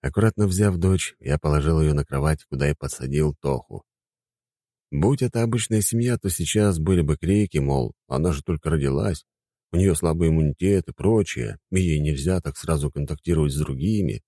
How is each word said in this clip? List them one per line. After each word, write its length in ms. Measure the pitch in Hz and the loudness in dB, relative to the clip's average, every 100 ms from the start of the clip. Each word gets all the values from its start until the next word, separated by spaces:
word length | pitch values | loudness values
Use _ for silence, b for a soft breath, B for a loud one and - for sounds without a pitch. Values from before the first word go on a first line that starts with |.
Аккуратно 460 | 69 - 110 - 104 | -4 2 2 2 0
взяв 300 | 92 104 90 | 2 2 2
дочь, 400 | 92 95 - - | 2 2 0 -10
я 200 | - 73 | -2 -2
положил 420 | 78 76 71 80 | 2 2 2 2
её 120 | 78 | 2
на 120 | 73 | 2
кровать, 400 | 69 69 73 78 | -2 -2 0 -2
куда 260 | _ 69 71 | _ -2 -2
и 40 | |
посадил 600 | 71 67 - 65 71 76 | -2 -6 -8 -4 0 0
Тоху. 480 | 71 71 65 - 50 _ _ _ _ _ _ _ _ _ _ _ | -2 -4 -4 -6 -18 _ _ _ _ _ _ _ _ _ _ _
Будь 300 | 71 95 143 | 0 2 2
это 200 | 127 117 | 0 0
обычная 380 | 117 117 - 110 | 0 0 0 0
семья, 380 | 101 113 120 117 | 0 -2 -2 -2
то 120 | 98 | -4
сейчас 480 | 87 80 107 104 85 | -4 -2 2 2 2
были 220 | 78 92 | 2 2
бы 160 | 73 76 | 2 0
крики, 420 | 82 101 104 78 | 2 2 2 0
мол, 360 | 69 69 60 - _ | 0 0 -2 -8 _
она 260 | 65 87 | -2 -2
же 120 | 73 | -2
только 260 | - 80 - | -4 -4 -2
родилась, 540 | 80 69 69 101 85 _ _ _ _ _ | 0 0 0 -2 -4 _ _ _ _ _
у 20 | 85 | 2
неё 200 | 95 80 | 2 2
слабый 320 | 85 80 85 | 0 2 2
иммунитет 600 | 80 78 69 92 101 - | 4 2 0 0 0 -2
и 40 | |
прочее, 680 | - 98 110 98 - 57 - _ | -4 0 2 0 -4 -8 -10 _
и 80 | 95 | 0
ей 180 | 90 76 | 2 0
нельзя 420 | 73 71 71 92 | 0 -2 0 -2
так 160 | 78 - | -4 -10
сразу 360 | 78 78 71 | -4 -2 -2
контактировать 600 | 73 71 76 - 82 76 | -6 -8 -6 -2 0 0
с 60 | 67 | -2
другими. 640 | 76 65 85 107 85 52 | -6 -4 -2 -2 -2 -6